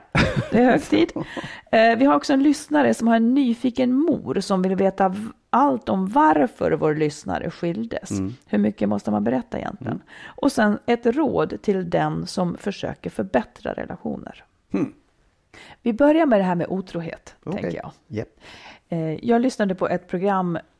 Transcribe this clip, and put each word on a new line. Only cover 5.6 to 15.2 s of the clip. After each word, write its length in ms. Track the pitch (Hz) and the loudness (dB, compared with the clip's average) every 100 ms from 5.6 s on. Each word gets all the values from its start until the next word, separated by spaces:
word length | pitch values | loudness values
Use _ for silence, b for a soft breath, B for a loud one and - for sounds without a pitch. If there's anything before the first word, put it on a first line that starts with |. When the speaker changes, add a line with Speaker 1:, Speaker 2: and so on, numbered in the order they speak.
| 285 247 - | 2 2 -2
Speaker 1:
om 180 | 196 190 | -2 0
varför 640 | 262 311 302 254 - 175 | 4 4 4 2 0 0
vår 220 | 156 156 | 2 0
lyssnare 560 | 151 151 - - 82 165 | 2 -2 -4 -6 -4 -6
skildes. 600 | - 175 180 226 - - | -6 -4 -4 -6 -8 -6
Speaker 2:
Mm. 240 | 101 95 123 - | -4 -4 -8 -4
Speaker 1:
Hur 120 | 208 | 0
mycket 300 | 208 - 208 | 0 0 -2
måste 220 | 208 214 | -2 -2
man 140 | 208 | -2
berätta 340 | 214 254 - - | 0 -2 -4 -8
egentligen? 340 | - - - | -8 -8 -8
Speaker 2:
Mm. 100 | - - B B | -8 -10 B B
Speaker 1:
Och 260 | B 285 | B -2
sen 260 | - 208 208 - | 2 0 0 -2
ett 200 | 240 233 | 0 0
råd 560 | 262 285 175 160 - | 0 0 0 -2 -4
till 280 | - 190 170 | -2 -2 0
den 360 | 170 151 160 170 | 0 0 -4 -6
som 300 | - 175 - | -4 -4 -4
försöker 540 | 202 190 - - 170 | -8 -8 -8 -8 -10
förbättra 640 | - 196 240 - - - | -8 -2 -2 -4 -10 -10
relationer. 720 | - - 180 - - - - _ _ _ | -8 -10 -10 -10 -10 -12 -20 _ _ _
Speaker 2:
Hmm. 200 | 392 294 - _ _ | -4 -4 -8 _ _